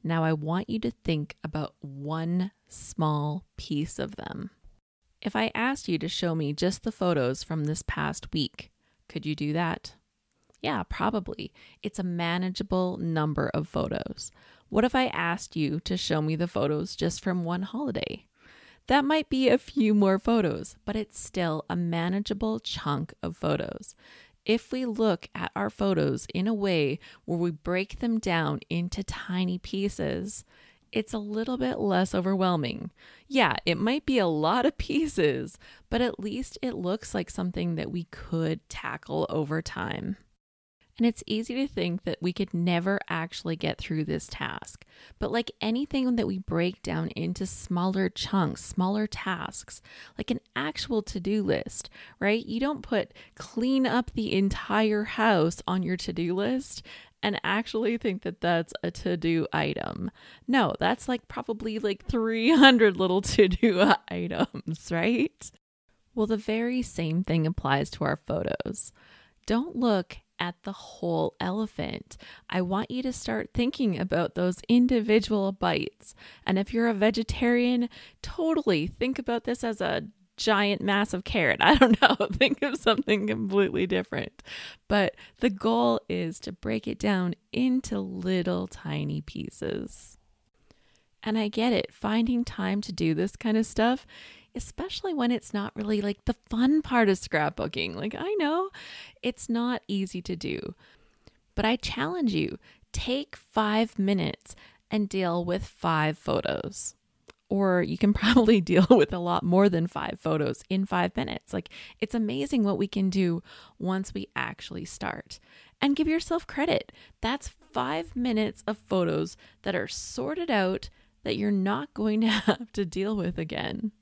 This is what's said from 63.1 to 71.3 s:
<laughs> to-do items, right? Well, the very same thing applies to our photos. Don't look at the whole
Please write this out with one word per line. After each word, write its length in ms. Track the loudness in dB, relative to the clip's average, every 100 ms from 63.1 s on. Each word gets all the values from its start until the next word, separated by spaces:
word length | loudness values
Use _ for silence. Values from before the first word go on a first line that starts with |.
| 2
<laughs> 20 |
to-do 680 | 2 6 6 8 4 6 6 6 2
items, 840 | -6 -4 -2 -2 -2 -8 -8 -4
right? 580 | -2 0 2 0 _ -20 _ _ _ _ _ _
Well, 120 | -4 0
the 100 | 0
very 460 | -2 -2 0 -2
same 420 | -2 -2 0 0
thing 220 | 2 2 2
applies 440 | 0 0 0 0
to 120 | -2
our 160 | -2 -2 -2
photos. 640 | -2 -2 -4 -6 -6 -8 _ -20 -20 _ _ -2
Don't 300 | 0 0 0
look 420 | 2 2 0 -10 _ _
at 240 | -6 -6
the 100 | -12
whole 640 | -12 -14 -6 -2 0 0